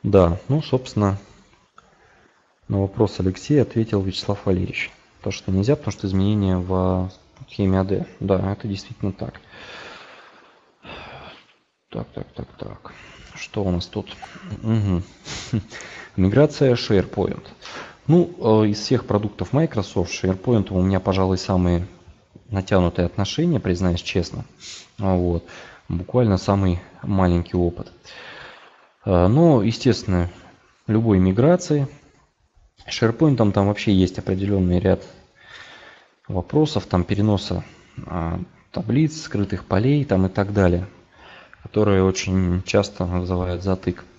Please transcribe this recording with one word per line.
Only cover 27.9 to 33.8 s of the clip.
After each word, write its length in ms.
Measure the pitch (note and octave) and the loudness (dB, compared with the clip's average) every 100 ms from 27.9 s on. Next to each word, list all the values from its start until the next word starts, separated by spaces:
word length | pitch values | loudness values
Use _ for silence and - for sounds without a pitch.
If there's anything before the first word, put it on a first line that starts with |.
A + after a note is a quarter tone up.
| - - - - - - - - _ _ _ - | -18 -20 -20 -20 -20 -20 -20 -20 _ _ _ 0
Э, 220 | F2+ F2+ | 4 6
но, 360 | B2+ E3+ C3+ | 6 6 6
естественно, 680 | G#2 A2+ B2+ A2 - F2+ F2 - - _ _ _ - | 2 0 0 0 0 0 0 -6 -20 _ _ _ -2
любой 320 | G#2+ A2+ F#2+ | 0 4 4
миграции 680 | F#2 F#2+ C#3 F3 - D3 C3+ - _ _ _ _ _ _ _ _ - | 4 4 4 2 2 -2 -2 -8 _ _ _ _ _ _ _ _ -12
SharePoint, 500 | - A2+ A#2 D#3+ B2 | 0 0 4 2 4
там, 140 | G#2+ | 2
там 160 | G2+ G2 | 4 2
вообще 260 | G#2 | 0